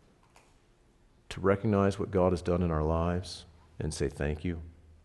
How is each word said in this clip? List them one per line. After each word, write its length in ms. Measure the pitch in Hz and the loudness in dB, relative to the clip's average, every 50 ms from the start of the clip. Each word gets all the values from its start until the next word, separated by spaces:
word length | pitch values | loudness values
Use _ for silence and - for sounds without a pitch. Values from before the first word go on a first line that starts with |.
| _ _ _ _ _ _ _ - _ _ _ _ _ _ _ _ _ _ _ _ _ _ _ _ _ - | _ _ _ _ _ _ _ -20 _ _ _ _ _ _ _ _ _ _ _ _ _ _ _ _ _ -16
to 120 | - - | -8 -2
recognize 580 | 87 95 98 98 - 113 104 98 98 98 98 - | 2 2 2 4 2 2 4 4 4 4 2 0
what 120 | 95 - | -4 -2
God 220 | 95 95 90 92 92 | 2 2 4 4 2
has 100 | 85 - | 2 0
done 200 | - 87 87 90 | 0 0 2 2
in 80 | 85 | 2
our 120 | 80 78 76 | 0 0 0
lives 640 | 78 82 82 82 87 87 90 92 - - - - - - - - - - - | 2 0 0 0 0 -2 -2 -4 -8 -12 -16 -16 -20 -20 -20 -20 -20 -12 -8
and 140 | - 80 78 | -6 -6 -4
say 160 | - 78 69 | -2 -4 -4
thank 360 | 71 - 76 73 76 76 - | -2 -2 -4 -4 -4 -4 -4
you 160 | 90 85 80 78 - - - - - - - _ | -6 -6 -6 -10 -14 -18 -20 -20 -20 -20 -20 _